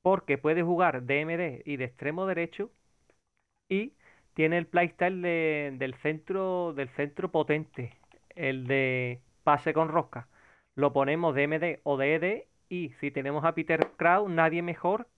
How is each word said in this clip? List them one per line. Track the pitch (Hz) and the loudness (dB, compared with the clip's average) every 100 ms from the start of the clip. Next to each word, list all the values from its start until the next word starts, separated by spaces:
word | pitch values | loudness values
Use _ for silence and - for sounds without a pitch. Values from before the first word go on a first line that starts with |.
Porque | 180 190 - 135 | 2 2 2 0
puede | 151 165 | 2 2
jugar | 170 175 180 131 | 2 2 2 2
de | 123 143 | 0 0
M | 156 170 | 0 -2
D | 170 123 - | -4 -6 -8
y | 139 | -6
de | |
extremo | 127 - 139 165 190 | -6 -6 -6 -4 -2
derecho | 165 170 - 202 _ _ _ _ _ _ _ _ _ - | -2 -4 -6 -10 _ _ _ _ _ _ _ _ _ -4
y | 190 240 - _ _ _ | -2 -2 -10 _ _ _
tiene | - 160 170 | 0 2 2
el | 165 | 0
playstyle | 175 175 - 180 185 | 2 2 2 -2 0
de, | 175 165 160 151 143 131 | -2 0 0 0 -4 -6
del | 135 | -6
centro, | 127 151 156 - 190 190 180 170 | -4 -4 -4 -4 -4 -2 -2 -2
del | 143 127 | -4 -6
centro | - 143 - 180 | -4 -6 -4 -2
potente, | 160 147 151 156 - 123 - _ _ - | 0 2 0 -4 -10 -12 -12 _ _ -20
el | - 135 131 127 | -6 -4 -2 0
de | 135 131 127 123 123 _ _ | 2 2 0 -2 -6 _ _
pase | - 147 165 | 2 2 2
con | 156 160 | 0 2
rosca. | 165 143 - - _ _ _ _ - | 0 -2 -8 -14 _ _ _ _ 0
Lo | 143 | 2
ponemos | 135 139 165 170 | 2 2 2 2
de | 135 | 2
M | 147 156 | 0 0
D | 170 143 | -2 -4
o | 147 139 | -2 0
de | 139 | 2
E | 160 | 0
D | 175 220 - _ - | 0 -4 -8 _ -10
y | 180 156 - | -8 -8 -6
si | 143 | -6
tenemos | 139 135 147 | -4 -4 -2
a | 165 | 0
Peter | 160 156 160 - - | 0 0 2 0 2
Crouch, | 170 190 202 | 2 2 2
nadie | 165 165 170 | 2 2 0
mejor | 170 160 175 214 240 | -4 -4 -2 -2 -6